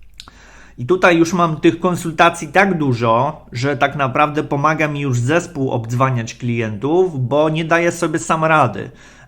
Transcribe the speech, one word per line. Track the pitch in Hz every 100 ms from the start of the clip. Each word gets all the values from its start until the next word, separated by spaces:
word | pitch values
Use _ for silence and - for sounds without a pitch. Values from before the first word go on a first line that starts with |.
| - - - - - - - -
I | 123
tutaj | 185 190 170
już | 165
mam | 185 170 160
tych | 170 165
konsultacji | 180 175 165 156 170 170 156
tak | 175 196 170
dużo, | 143 117 117 113 139 156 -
że | 123 135 139
tak | 143 151
naprawdę | 135 147 151 147
pomaga | 131 143 147 156 156
mi | 143
już | 143 123
zespół | 120 165 170 143 135
obdzwaniać | 117 113 123 131 123 113
klientów, | - 123 117 110 104 135 170 185 143 123
bo | 143 156
nie | 160
daję | 160 170 170
sobie | 170 165 160
sam | - 160
rady. | 160 156 123 98 110 - - -